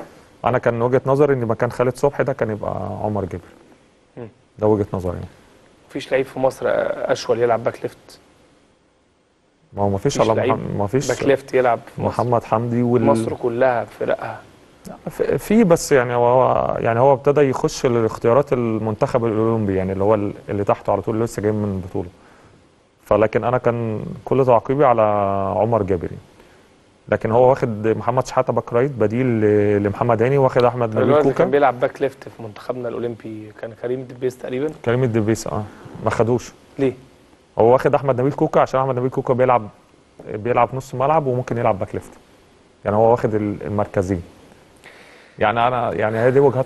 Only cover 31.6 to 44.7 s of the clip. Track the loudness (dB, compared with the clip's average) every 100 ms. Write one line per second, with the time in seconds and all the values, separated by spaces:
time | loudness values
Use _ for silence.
31.6 | 2 2 -4 -2 -6 -6 -16 -16 -16 -12
32.6 | -10 -8 -8 -6 -6 -8 -12 -14 -16 -14
33.6 | -16 -10 -6 -6 -8 -6 -6 -6 -8 -6
34.6 | -6 -4 -2 0 2 2 0 0 -2 -6
35.6 | -8 -14 -18 -8 -4 0 0 0 -4 -16
36.6 | _ -4 -4 -4 -14 _ _ _ _ 2
37.6 | 4 6 4 0 0 0 -2 0 0 2
38.6 | 2 0 0 -2 -2 -2 -2 2 2 2
39.6 | -2 -12 _ _ _ -20 -12 -8 -2 2
40.6 | 0 -2 -8 -2 0 2 0 -2 -4 -2
41.6 | 0 -2 -4 -8 -12 -18 _ _ _ _
42.6 | _ _ -2 2 4 4 0 -2 -4 -6
43.6 | -6 -4 -2 -2 -2 -4 -6 -20 -20 -20
44.6 | _